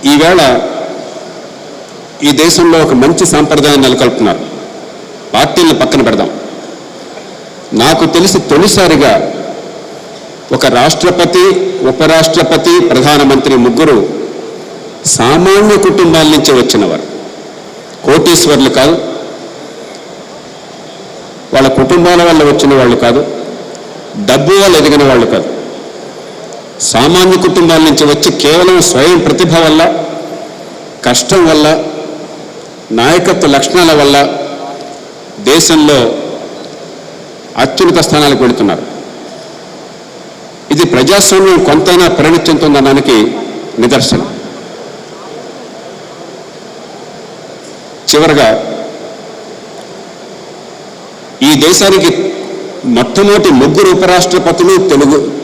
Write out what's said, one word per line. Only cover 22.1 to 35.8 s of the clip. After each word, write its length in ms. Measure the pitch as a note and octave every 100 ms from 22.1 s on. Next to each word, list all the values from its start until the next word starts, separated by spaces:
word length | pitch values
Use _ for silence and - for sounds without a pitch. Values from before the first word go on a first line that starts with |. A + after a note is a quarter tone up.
| F3+
వల్ల 220 | F3 D#3+
వచ్చిన 300 | D3 C3 C#3
వాళ్ళు 220 | C3+ B2 A#2+
కాదు, 300 | A#2+ B2 D3+ - - - - - - - - -
డబ్బు 380 | G2+ C#3 D3+
వల్ల 220 | G3 G3 E3
ఎదిగిన 280 | D3 C#3+
వాళ్ళు 220 | C#3 B2+ A#2+
కాదు. 180 | G#2 - - - - - - - - - - - - - -
సామాన్య 560 | - A#2 C#3 F3+ F#3 F#3
కుటుంబాల 440 | - - E3 D#3+
నుంచి 240 | D#3+ C#3
వచ్చి 280 | D3 D3 -
కేవలం 500 | - D3 E3 F3+ D3+
స్వయం 360 | A#2+ B2+ D3+ F3+
ప్రతిభ 360 | E3+ F3 F3 E3
వల్ల, 480 | D#3+ D#3 F4+ - - - - - - - - - - -
కష్టం 420 | - - - F#3+ E3+
వల్ల, 380 | D#3 D3+ D#3 - - - - - - - - - - -
నాయకత్వ 540 | A2 B2 F3 E3+ D3+ D3+
లక్షణాల 460 | C#3 C3+ F3+ E3+
వల్ల 460 | D3+ C#3+ C#3+ C#3 - - - - - - - - - - -
దేశంలో 760 | G#2+ D#3 E3 D#3+